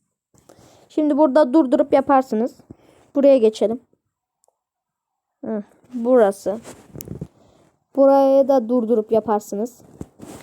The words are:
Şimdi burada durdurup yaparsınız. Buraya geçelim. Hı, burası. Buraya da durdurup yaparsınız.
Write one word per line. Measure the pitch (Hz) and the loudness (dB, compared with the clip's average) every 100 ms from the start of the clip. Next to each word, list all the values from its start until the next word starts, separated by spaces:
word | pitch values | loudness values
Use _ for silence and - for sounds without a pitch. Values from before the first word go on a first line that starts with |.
| _ _ _ _ _ _ _ _ _ | _ _ _ _ _ _ _ _ _
Şimdi | - 302 277 | -4 -2 2
burada | 311 254 302 | 2 2 2
durdurup | 294 269 254 285 | 2 2 0 0
yaparsınız. | 285 269 269 262 214 233 - - - _ _ _ 285 | 0 2 0 0 -4 -6 -10 -20 -20 _ _ _ 0
Buraya | 277 269 | 2 4
geçelim. | 220 220 208 240 - _ _ _ _ _ _ _ _ _ _ _ _ _ _ _ 233 | 2 0 -4 -4 -14 _ _ _ _ _ _ _ _ _ _ _ _ _ _ _ -12
Hı, | 220 202 _ _ | -10 -12 _ _
burası. | 254 233 254 202 196 - 214 - - _ - - - - _ _ _ _ _ _ - | -8 0 2 2 0 -8 -10 -12 -20 _ -20 -16 -16 -18 _ _ _ _ _ _ 0
Buraya | 277 277 269 269 277 | 2 4 4 2 2
da | 269 220 | 0 0
durdurup | 247 220 220 214 | -2 -2 -2 -2
yaparsınız. | 220 214 208 - 202 240 - - - - _ - - | -2 -2 -4 -6 -10 -10 -12 -20 -20 -20 _ -20 -20